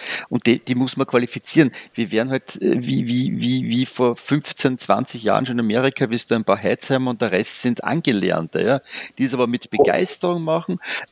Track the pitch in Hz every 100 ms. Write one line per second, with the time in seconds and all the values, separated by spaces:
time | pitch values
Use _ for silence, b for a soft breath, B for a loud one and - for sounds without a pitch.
0 | B B B 123 117 120 - 123 131 -
1 | 135 123 120 120 - 156 135 - B -
2 | 104 107 131 131 - - - - 123 135
3 | 117 123 131 - 120 131 120 120 127 -
4 | 123 117 - 147 - - 139 127 - 101
5 | 131 117 107 104 127 120 110 113 135 -
6 | 123 117 - 117 107 101 95 107 - 131
7 | 127 113 110 92 - - 127 117 - 110
8 | 135 104 92 82 82 - 104 135 - B
9 | B - 127 127 120 120 - 117 139 -
10 | 185 - 180 175 160 160 170 180 B B
11 | B